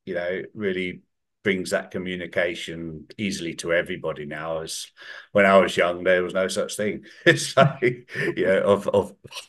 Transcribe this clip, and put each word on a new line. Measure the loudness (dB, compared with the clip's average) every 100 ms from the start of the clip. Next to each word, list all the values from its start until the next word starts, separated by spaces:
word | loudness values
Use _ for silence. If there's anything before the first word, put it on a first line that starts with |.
you | -10
know, | -6 -4 -6 -8
really | -6 -4 -2 -4 -8 _ _ _ _
brings | -2 -2 -2
that | -4 -4
communication | -8 -8 -8 -6 -2 -2 -4 -10 -10 -10 -12 -16 -8
easily | -6 -6 -8
to | -8 -2
everybody | -2 -2 -6 -8 -8 -10
now. | -10 -8 -6
As | -8 -10 -14 _ -20 -18 -2
when | 4 6
I | 8
was | 6 4
young, | 2 2
there | 2 2
was | 2
no | 0 -2
such | -2 -4 -4
thing. | -4 -6 -10
<laughs> | 0 2
It's | 4 2 4
like, | 4 4 0 0 -6 -6 -4 0
you | 2
know, | 4
of, | 4 2 4
of | 2 0 -6 -18 -16